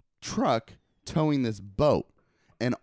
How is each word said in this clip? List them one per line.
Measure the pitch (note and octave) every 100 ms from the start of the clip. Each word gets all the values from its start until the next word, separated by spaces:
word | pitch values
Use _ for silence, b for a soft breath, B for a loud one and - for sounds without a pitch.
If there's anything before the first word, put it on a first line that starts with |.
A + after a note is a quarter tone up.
| _ _
truck | - - A#3 A#2 - - _ _ -
towing | E3 D#3 C#3+
this | A#2+ G2+
boat. | G2 G2 D3 G#2+ - _ _ _ _ -
And | B2 -